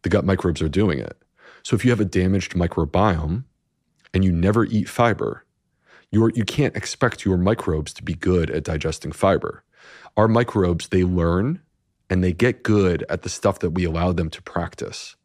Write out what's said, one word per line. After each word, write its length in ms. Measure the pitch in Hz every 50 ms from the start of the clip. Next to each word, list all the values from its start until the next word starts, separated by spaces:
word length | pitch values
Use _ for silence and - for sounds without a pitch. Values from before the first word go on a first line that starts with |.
| -
The 60 | 85
gut 140 | 92 101 73
microbes 380 | 92 98 92 - 90 80 -
are 80 | 82 78
doing 300 | 71 95 107 98 78 67
it. 180 | 50 50 - _ _ _ _ _ _ - - - _
So 120 | - -
if 80 | 101 -
you 80 | 127
have 100 | 120 104
a 40 | 107
damaged 480 | 92 - 95 90 92 98 98 90 - -
microbiome 920 | 87 87 82 - - 80 73 - 90 101 107 90 80 78 76 87 120 131 _ _ _ _ _ _ _ _ _ _ _ _ _ -
and 100 | 92 95
you 80 | 92
never 340 | 87 82 87 98 107 117 110
eat 220 | - 113 104 90
fiber, 580 | - - - 120 117 104 - - 53 - - _ _ _ _ _ _ _ _ _ _ - - _ _
you're, 180 | - 107 113 113 -
you 80 | 123 107
can't 320 | - - - 147 110 -
expect 500 | - - - - _ - 117 - - -
your 120 | 98 92
microbes 560 | 87 90 98 110 - - - 80 78 73 - -
to 100 | - -
be 100 | - 85
good 380 | - - 90 90 90 80 -
at 140 | - 80 76
digesting 460 | - 82 78 - 80 78 - - 76
fiber. 520 | - - - 98 92 - - 50 - - _ _ _ _ - - - - - - _
Our 120 | 104 107
microbes, 600 | 113 110 120 123 117 - 110 90 87 87 82 - -
they 140 | - 92 90
learn 580 | 90 90 87 82 85 85 90 104 135 175 185 _ _ _ _ _ _ _ _ _ _
and 140 | 92 92 90
they 100 | 90 85
get 300 | 82 117 127 123 - -
good 400 | - 107 104 98 92 87 80 - -
at 140 | - - -
the 60 | -
stuff 300 | - - - 101 95 -
that 120 | - 87
we 140 | 80 92 90
allow 260 | 85 80 82 87 90
them 180 | 87 85 85 80
to 120 | - -
practice. 720 | - - - 87 85 82 - - - - - - - - - _ _